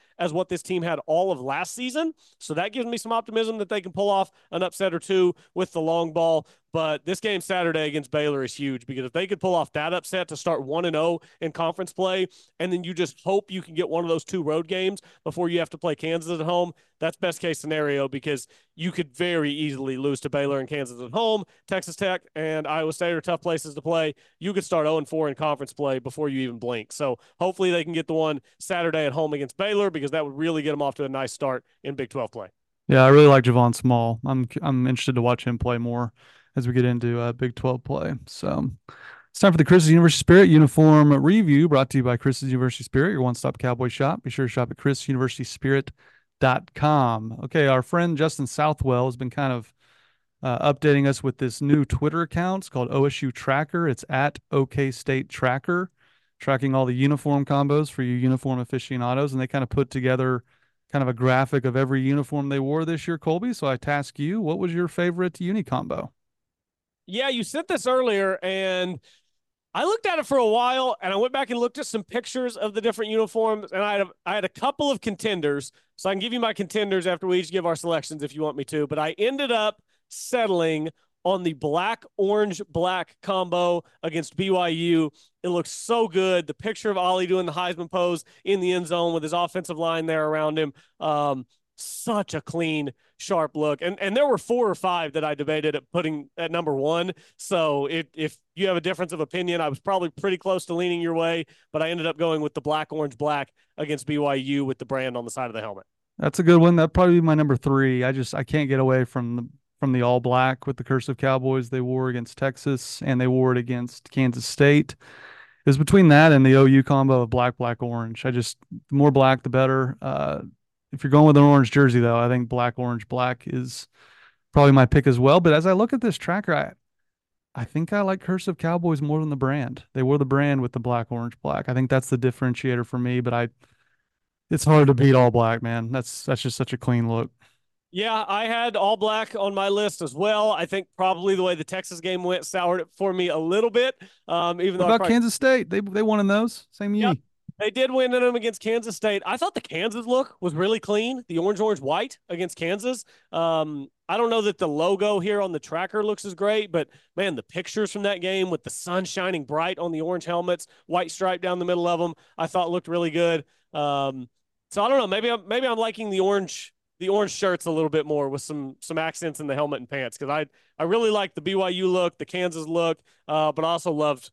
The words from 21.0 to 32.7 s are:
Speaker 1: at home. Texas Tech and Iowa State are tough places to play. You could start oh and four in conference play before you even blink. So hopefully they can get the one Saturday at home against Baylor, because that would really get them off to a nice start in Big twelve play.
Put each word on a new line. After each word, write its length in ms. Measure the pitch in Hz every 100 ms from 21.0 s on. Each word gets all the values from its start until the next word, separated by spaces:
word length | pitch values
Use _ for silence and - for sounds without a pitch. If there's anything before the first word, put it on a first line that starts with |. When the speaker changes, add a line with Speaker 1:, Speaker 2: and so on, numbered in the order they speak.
Speaker 1:
at 120 | 123
home. 320 | 175 226 214 180 _ _
Texas 260 | 190 -
Tech 280 | - 196 180 -
and 320 | - 156 156 151
Iowa 260 | 156 160
State 200 | 151 175
are 80 | 165
tough 200 | 180 165
places 360 | 180 160 156 143
to 60 |
play. 300 | 160 165 156 - _ _
You 120 | 180
could 120 | 196
start 240 | 190 165 151
oh 100 | 160
and 100 | 147
four 200 | 160 151
in 80 | 135
conference 360 | 156 143 135
play 280 | - 143 131
before 280 | 127 151 147
you 120 | 135
even 180 | 127 117
blink. 320 | 120 117 -
So 280 | - 143 120 _ _
hopefully 320 | 180 185 185
they 140 | 175
can 80 | 160
get 160 | 165 156
the 60 |
one 260 | 160 156 143 - _
Saturday 480 | - 180 165 156 147
at 60 |
home 200 | 139 156
against 240 | 147 135 -
Baylor, 360 | 202 202 202
because 180 | 151 139
that 160 | 156 147
would 100 | 139
really 260 | 165 160
get 100 | 147
them 100 | 147
off 140 | 143 -
to 80 |
a 40 | 139
nice 240 | 135 131
start 320 | - 139 127 - _
in 100 | 139
Big 160 | 139 123
twelve 220 | 139 113
play. 160 | 117 92 _ _